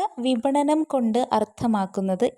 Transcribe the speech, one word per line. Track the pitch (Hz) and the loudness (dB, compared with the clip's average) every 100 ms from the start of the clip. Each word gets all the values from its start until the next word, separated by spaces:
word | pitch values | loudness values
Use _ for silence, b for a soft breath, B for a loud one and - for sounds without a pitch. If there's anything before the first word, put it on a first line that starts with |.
| 392 262 | -4 -2
വിപണനം | 247 247 277 277 285 302 | -2 0 2 2 2 0
കൊണ്ട് | 311 269 233 233 254 | 0 0 0 0 0
അർത്ഥമാക്കുന്നത് | 214 214 - 240 208 190 - 190 185 - | 0 -2 -4 -2 0 -2 -4 -2 0 -2